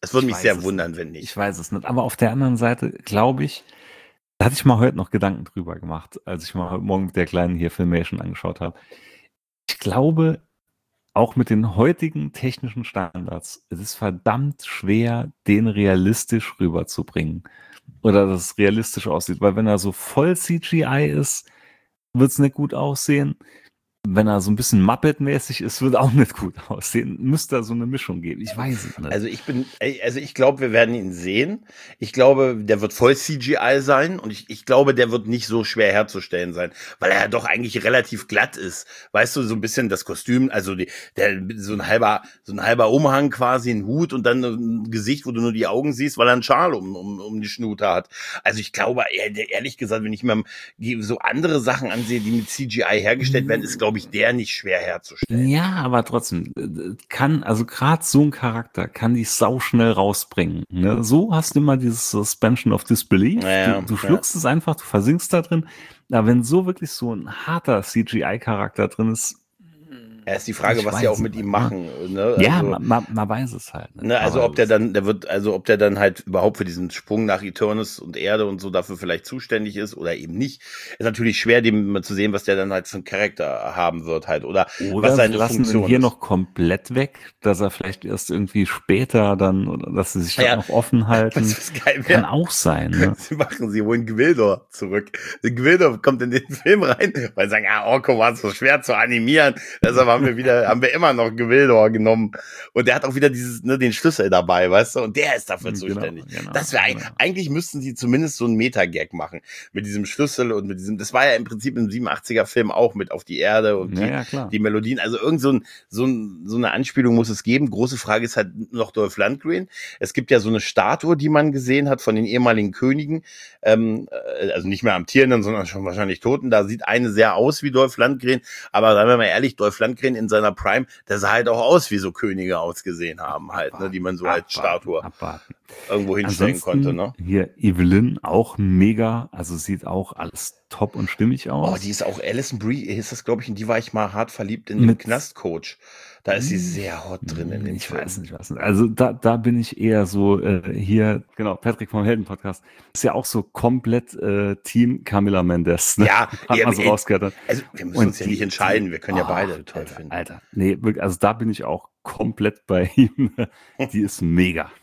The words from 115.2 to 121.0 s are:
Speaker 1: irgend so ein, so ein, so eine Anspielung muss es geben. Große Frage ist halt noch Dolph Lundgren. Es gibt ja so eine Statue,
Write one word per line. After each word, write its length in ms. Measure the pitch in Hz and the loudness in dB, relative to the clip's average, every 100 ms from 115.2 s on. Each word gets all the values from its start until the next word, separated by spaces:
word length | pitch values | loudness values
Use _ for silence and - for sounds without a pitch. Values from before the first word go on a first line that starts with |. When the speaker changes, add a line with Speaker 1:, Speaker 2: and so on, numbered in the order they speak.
Speaker 1:
irgend 200 | 117 160 | -2 0
so 120 | 135 | 2
ein, 120 | 131 - - _ | 0 -2 -20 _
so 160 | 101 | -4
ein, 380 | 131 123 107 90 90 | -2 -2 -6 -12 -6
so 100 | 113 | -2
eine 160 | 120 | 0
Anspielung 420 | - 131 - 123 | -2 -2 0 4
muss 140 | 117 117 | 4 2
es 160 | 104 | -2
geben. 260 | - 127 143 | 0 0 0
Große 260 | 98 127 127 | 0 -2 -2
Frage 280 | - 107 | -2 -2
ist 120 | 117 117 | 0 -2
halt 360 | 101 95 110 | -4 -4 -10
noch 180 | 120 110 | -4 -4
Dolph 260 | - 101 - | 0 -2 0
Lundgren. 500 | 101 135 156 175 185 - - - | -2 0 -2 -4 -4 -14 -18 -10
Es 140 | - | -4
gibt 180 | - 123 | -4 4
ja 80 | 123 | 2
so 80 | 107 | 4
eine 120 | 113 | -2
Statue, 560 | - - 98 131 | 0 0 2 0